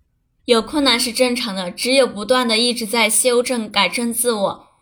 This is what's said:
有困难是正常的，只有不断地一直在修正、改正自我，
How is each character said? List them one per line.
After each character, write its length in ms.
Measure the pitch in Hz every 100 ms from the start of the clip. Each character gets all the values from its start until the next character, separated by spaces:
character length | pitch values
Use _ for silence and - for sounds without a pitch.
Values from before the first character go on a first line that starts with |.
| _ _ _ _ -
有 160 | 226
困 220 | 220 302
难 140 | 277 233
是 120 | 247
正 240 | 226 254 247
常 200 | 233 190
的， 160 | 180
只 220 | 180 247
有 120 | 269 247
不 180 | 202
断 240 | 202 254 240
地 100 | 220
一 160 | 247
直 120 | 240 214
在 240 | 233 214
修 320 | - 254 240
正、 280 | 247 247 208
改 200 | 202 185
正 240 | 240 233
自 180 | 226 240
我， 360 | 220 185 - - _